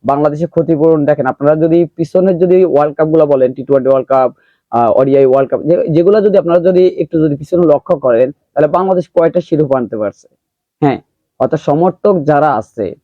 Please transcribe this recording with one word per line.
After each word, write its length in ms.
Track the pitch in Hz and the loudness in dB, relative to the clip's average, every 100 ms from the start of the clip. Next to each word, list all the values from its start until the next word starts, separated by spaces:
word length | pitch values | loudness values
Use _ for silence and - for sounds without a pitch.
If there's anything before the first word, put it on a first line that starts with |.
বাংলাদেশের 440 | 120 143 151 151 165 | -2 0 0 -2 -4
ক্ষতিপূরণ 560 | - 151 160 160 160 | -4 -2 0 2 2
দেখেন, 220 | 143 143 131 | 0 0 -2
আপনারা 300 | 127 143 156 | -2 0 0
যদি 280 | 160 170 170 - | 2 0 0 -4
পিছনের 420 | 160 185 190 175 | -4 0 0 0
যদি 260 | 180 185 | 2 2
ওয়ার্ল্ড 320 | 185 143 151 143 | 2 0 -2 -2
কাপ 120 | 156 | 0
গুলা 180 | 160 151 | 2 2
বলেন, 260 | 139 131 | 2 0
টি 120 | 131 | -4
টোয়েন্টি 240 | 127 139 127 | -2 0 2
ওয়ার্ল্ড 200 | 135 127 | -2 0
কাপ, 260 | 135 131 - _ _ _ | 0 -2 -6 _ _ _
আহ, 300 | 117 117 - | -2 0 2
ওডিআই 240 | 135 135 | 2 2
ওয়ার্ল্ড 260 | 135 135 135 | 4 2 0
কাপ, 100 | 131 | -4
যে-, 260 | 151 175 175 | -2 -2 0
যেগুলা 320 | 156 175 208 | 0 2 2
যদি 180 | 202 196 | 2 0
আপনারা 220 | 165 170 | 0 0
যদি 260 | 175 180 185 | 2 2 0
একটু 380 | - 160 165 | 0 -4 -2
যদি 120 | 156 143 | -2 -4
পিছনে 300 | 147 175 170 | -4 0 2
লক্ষ্য 320 | 143 - 165 | 0 0 -4
করেন, 340 | 131 117 131 | 0 0 0
তাহলে 360 | - _ - 151 | -4 _ -2 0
বাংলাদেশ 400 | 170 190 185 175 | 0 0 -2 -2
কয়টা 320 | - 165 175 | -2 0 -2
শিরোপা 380 | 165 156 151 135 | -4 -2 0 -2
আনতে 180 | 113 113 | -4 -6
পারছে? 320 | 104 - _ _ _ _ _ _ | -6 -8 _ _ _ _ _ _
হ্যাঁ, 200 | 147 117 _ _ _ _ | -2 -2 _ _ _ _
অর্থাৎ 220 | 127 151 | -4 -4
সমর্থক 600 | - 147 180 180 208 190 | -2 0 -2 -2 -2 -2
যারা 320 | 143 147 151 | 0 0 0
আছে 400 | 117 113 - 95 - | -2 -6 -10 -10 -10